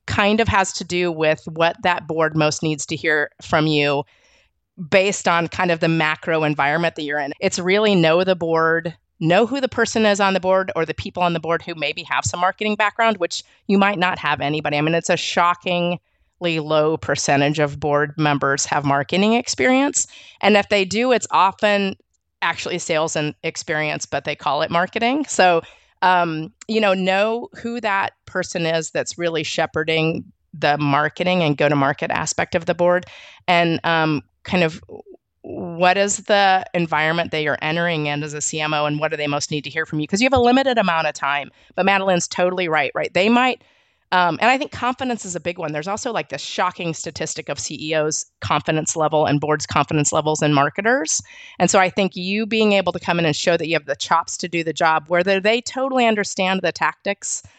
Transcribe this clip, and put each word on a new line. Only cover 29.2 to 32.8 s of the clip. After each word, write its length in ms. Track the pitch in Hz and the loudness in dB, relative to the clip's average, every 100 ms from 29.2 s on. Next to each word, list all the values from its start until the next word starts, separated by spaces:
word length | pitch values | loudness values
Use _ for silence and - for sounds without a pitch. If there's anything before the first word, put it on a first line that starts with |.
| 170 160 | -4 -2
shepherding 840 | 151 - 160 160 160 160 160 170 - _ _ | -4 -2 -2 -2 0 0 0 -2 -8 _ _
the 240 | 151 151 147 | -2 0 2
marketing 640 | 147 143 151 - 180 185 | 2 2 0 -2 0 2
and 140 | 156 143 | 2 2
go-to-market 560 | 147 147 139 147 160 | 2 2 2 0 -4
aspect 420 | 165 160 - 170 | -4 -4 -4 -2
of 120 | 175 165 | -2 -2
the 80 | |
board, 320 | 170 | 0